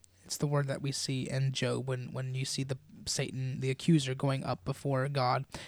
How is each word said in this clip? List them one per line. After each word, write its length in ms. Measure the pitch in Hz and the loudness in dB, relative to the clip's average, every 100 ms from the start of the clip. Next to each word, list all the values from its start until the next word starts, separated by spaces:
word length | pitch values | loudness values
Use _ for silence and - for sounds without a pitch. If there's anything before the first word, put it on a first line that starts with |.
| - _ | -20 _
It's 140 | - - | -10 -2
the 80 | 147 | 0
word 180 | 143 139 | 2 0
that 160 | 139 | -2
we 80 | 139 | -2
see 380 | - - 131 - | -2 -2 -2 0
in 240 | 131 135 | 0 2
Job 340 | 131 123 120 131 | 2 0 0 -2
when, 220 | 127 123 | -4 -4
when 220 | 123 131 | -6 -4
you 100 | 131 131 | -4 -4
see 180 | - | -2
the 140 | 135 135 - - - | -2 -4 -8 -12 -4
Satan, 540 | - 135 131 131 127 | -2 -2 -2 -4 -2
the 100 | 131 | -2
accuser, 440 | 131 - 160 131 | 2 6 6 6
going 300 | 131 143 135 | 0 0 0
up 200 | - 123 | -2 -4
before 420 | - - 143 131 135 | -4 -4 0 0 0
God 360 | 139 123 131 - - | 2 2 2 0 -12